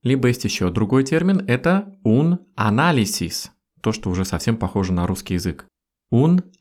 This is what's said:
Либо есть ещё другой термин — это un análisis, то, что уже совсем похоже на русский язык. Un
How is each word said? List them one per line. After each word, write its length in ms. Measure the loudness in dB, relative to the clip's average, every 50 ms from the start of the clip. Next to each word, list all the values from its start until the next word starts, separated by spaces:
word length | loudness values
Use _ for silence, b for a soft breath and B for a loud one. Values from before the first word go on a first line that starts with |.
| _
Либо 240 | 0 0 2 2
есть 180 | 0 0 0 -4
ещё 240 | -6 -4 -2 -2 -2
другой 340 | 0 0 0 2 2 0 2
термин — 400 | 2 0 0 2 2 0 0 0
это 500 | -2 -2 0 2 0 0 0 -2 -4 -16 _ _
un 320 | 2 2 4 4 2 0 -2 -4 _ _
análisis, 920 | -2 -2 0 2 2 2 2 2 2 0 0 -2 -6 -6 -6 -6 -10 -12 -14 _ _ _ _ _ _
то, 100 | -4 -4
что 200 | -4 -4 -4 -4
уже 120 | -2 -2 -2
совсем 320 | -2 -4 -4 -2 -2 -2
похоже 380 | -2 -4 -4 -2 -2 -2 0 0
на 140 | -2 0
русский 260 | -2 -4 -6 -4 -4 -4
язык. 320 | -4 -2 -4 -6 -8 -16 _ _ _ _ _ _ _ _ _ 2
Un 300 | 4 4 4 4 2 0 -4 _ _